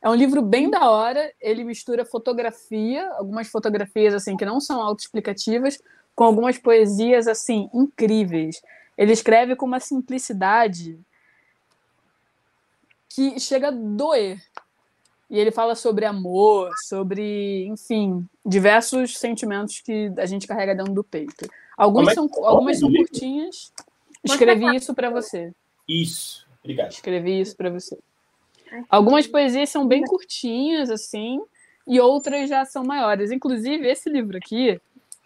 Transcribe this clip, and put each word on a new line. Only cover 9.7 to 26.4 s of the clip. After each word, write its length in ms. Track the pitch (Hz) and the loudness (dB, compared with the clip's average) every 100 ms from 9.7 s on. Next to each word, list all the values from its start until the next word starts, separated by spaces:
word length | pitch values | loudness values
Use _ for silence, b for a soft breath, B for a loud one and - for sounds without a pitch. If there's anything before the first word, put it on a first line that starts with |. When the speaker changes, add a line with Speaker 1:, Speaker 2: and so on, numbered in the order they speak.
| 254 | -4
Speaker 1:
simplicidade 1160 | - 269 254 254 - 202 190 220 226 175 165 165 _ _ _ _ _ _ _ _ _ _ _ _ _ _ _ _ _ _ _ _ _ | -4 -6 -4 -8 -6 -4 0 2 2 -2 -12 -16 _ _ _ _ _ _ _ _ _ _ _ _ _ _ _ _ _ _ _ _ _
que 300 | - 277 262 | -4 -4 -2
chega 300 | - 269 277 | -2 0 0
a 20 | |
doer. 680 | 247 214 208 302 277 196 185 - - - _ _ _ _ _ _ | -4 -6 -4 0 0 0 -6 -16 -20 -20 _ _ _ _ _ _
E 80 | 208 | 0
ele 120 | 214 | 0
fala 240 | 220 226 | 2 -2
sobre 300 | 226 240 208 | 0 0 0
amor, 640 | 214 202 180 180 214 208 180 165 - | -2 -4 -4 4 6 6 0 -8 -8
sobre, 800 | 196 190 196 208 208 202 196 185 | -6 -6 -4 -6 -4 -4 -6 -6
enfim, 600 | 214 - 220 196 180 175 _ | -10 -4 -2 0 -2 -6 _
diversos 720 | 202 190 196 220 226 254 247 - | 0 4 6 4 2 -2 -4 -4
sentimentos 600 | 233 226 220 202 208 - | -6 -4 -4 -6 -6 -10
que 320 | - 214 208 180 | -8 -6 -4 -4
a 80 | 180 | -6
gente 200 | 196 196 | -6 -6
carrega 280 | 220 196 | -4 -2
dentro 180 | 190 196 | -4 -4
do 100 | 196 | -4
peito. 460 | 208 160 147 - - b b b | -6 -8 -10 -12 -18 b b b
Alguns 240 | 202 214 | 4 6
Speaker 2:
Como 80 | - | 4
é 40 | |
Speaker 1:
são, 140 | - 302 | 4 0
Speaker 2:
que 100 | - | 0
é 40 | |
o 20 | |
Speaker 1:
algumas 360 | - - 262 330 | 4 4 4 2
Speaker 2:
nome 0 | |
Speaker 1:
são 80 | 285 | 4
Speaker 2:
do 60 | 285 | 4
livro? 120 | 339 | 2
Speaker 1:
curtinhas. 640 | - 262 285 339 - - - - _ _ _ - | -2 -6 -6 -6 -10 -20 -20 -20 _ _ _ -4
Speaker 3:
Mostra 80 | 277 233 | 4 6
Speaker 1:
Escrevi 120 | 220 240 | 6 4
Speaker 3:
pra 80 | 254 | 0
Speaker 1:
isso 180 | 254 | -4
pra 160 | 262 240 | -4 -4
você. 420 | 240 220 185 170 - _ _ - | -4 -8 -10 -12 -16 _ _ -4
Speaker 2:
Isso, 580 | 160 165 - - - | -2 -2 -6 -12 -16